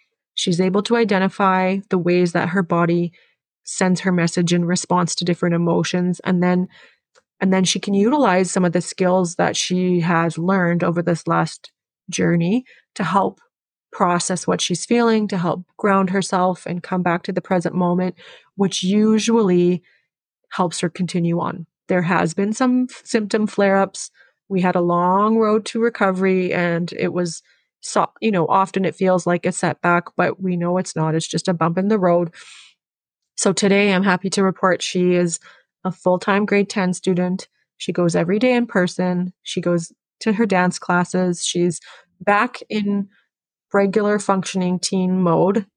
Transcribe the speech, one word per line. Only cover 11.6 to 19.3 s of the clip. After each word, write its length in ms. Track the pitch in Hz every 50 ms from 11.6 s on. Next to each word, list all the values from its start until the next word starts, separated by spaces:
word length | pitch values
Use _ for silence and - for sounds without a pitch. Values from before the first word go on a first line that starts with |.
| - - _ _ _ _ _ _ _ -
journey 560 | - - 185 170 170 170 170 175 220 254 254 _ - _ _ _ -
to 80 | - 190
help 360 | 160 190 196 190 196 196 _ _ _ _ _ _ _ _ _ _ _
process 540 | - - 196 175 175 175 - - 185 170 -
what 160 | 185 180 170
she's 240 | - - 180 - -
feeling, 420 | - 233 240 233 226 220 220 214
to 100 | 196 208
help 280 | 180 170 170 - 180 175 _ _
ground 320 | - - 202 196 196 190 180
herself 560 | 190 196 190 - 196 180 180 185 175 - -
and 180 | - 175 175 -
come 180 | - 190 180
back 220 | 175 180 170 170 -
to 80 | -
the 100 | 185 185
present 340 | - - 190 180 170 170 -
moment, 400 | 180 180 175 175 180 185 185 - - - - - - _ _ -
which 280 | 190 196 185 - - 185
usually 1000 | 185 202 214 214 220 220 214 208 226